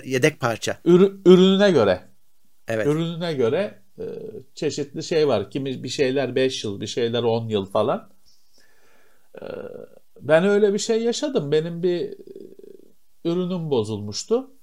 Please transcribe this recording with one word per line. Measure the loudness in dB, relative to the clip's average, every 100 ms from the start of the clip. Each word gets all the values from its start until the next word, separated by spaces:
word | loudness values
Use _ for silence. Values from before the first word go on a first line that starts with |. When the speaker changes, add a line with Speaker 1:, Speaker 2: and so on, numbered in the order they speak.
| -2
Speaker 1:
yedek | 0 2 2
parça. | -4 -2 -6 -2 4
Speaker 2:
Ürü-, | 6 6 4 8
ürününe | 8 8 4 4
göre. | 4 4 2 -4 -20 -20 -20 -20 -16 -8
Speaker 1:
Evet. | -2 0
Speaker 2:
Ürününe | 0 -4 -6 -4
göre, | 0 0 0 -2 -8 -20 -14
e, | -12 -10 -12 -14 -18 -6
çeşitli | -6 -4 -8 -10
şey | -2 0 2
var. | 0 -2
Kimi | -6 -6 -8
bir | -6
şeyler | 0 0 0 -2 0
beş | 0 -2
yıl, | -8 -8
bir | -8
şeyler | -4 -2 0
on | 0 0 0
yıl | -2 0
falan. | -2 0 -4 -8 -20 -20 -20 -20 -20 -20 -20 -20 -20 -20 -20 -20 -16
E, | -12 -12 -12 -16 -18 -20 -20 -10
ben | 2 2
öyle | 4 4 2
bir | 2
şey | -2 -2
yaşadım. | -2 -2 -4 -4 0
Benim | 0 -2 -4
bir, | -2 -2 -6
e, | -12 -18 -18 -20 -20 -20 -20 -20 -20 -20 -10 -4
ürünüm | -4 -4 -4 -2
bozulmuştu. | -2 -2 -6 -8 -10 -2 -2 -2 -16